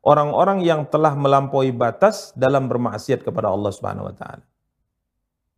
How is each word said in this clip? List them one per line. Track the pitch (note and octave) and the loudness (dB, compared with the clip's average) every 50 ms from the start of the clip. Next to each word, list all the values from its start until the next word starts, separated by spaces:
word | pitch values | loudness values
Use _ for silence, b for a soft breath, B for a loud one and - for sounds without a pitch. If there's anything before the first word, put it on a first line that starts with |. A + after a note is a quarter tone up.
orang-orang | - - D3 D3+ D3 D3 C#3+ A2 F3 G3 G3 F#3+ F3+ | 4 4 4 4 4 0 2 2 2 2 2 0 2
yang | E3+ D#3+ D3+ D3 - | 0 0 0 -2 -2
telah | - D3+ D#3 D#3 C#3 | 0 2 2 2 2
melampaui | C#3+ C#3+ C#3 C#3 C#3 C#3 C3+ C#3 C3+ C3 C3 | 2 2 4 4 2 2 0 -2 0 0 0
batas | A#2+ A#2 B2 A#2 A#2 - F#3+ G#3+ G#3+ - - - - | 0 0 -2 -2 0 2 2 2 2 0 -12 -12 -4
dalam | - C3 C3 C#3 C#3 C3+ | 0 0 2 2 2 0
bermaksiat | B2 B2 A#2+ A#2+ A2+ G#2 A2 - - B2+ A#2+ | -2 -2 -2 -2 -4 -4 -6 -4 -4 -4 -2
kepada | - - - A2 G#2+ | -4 -6 -6 -4 -2
Allah | G#2 F#2 G2+ G#2 G2+ | -2 -2 -2 -2 -4
Subhanahu | F#2+ - - G2+ G2 G2 G2+ F#2+ | -6 -6 -8 -8 -8 -8 -10 -12
wa | G2 - | -12 -14
taala. | - - - - _ _ _ _ _ _ _ _ _ _ _ _ _ _ _ _ _ _ _ _ _ _ _ | -16 -16 -18 -20 _ _ _ _ _ _ _ _ _ _ _ _ _ _ _ _ _ _ _ _ _ _ _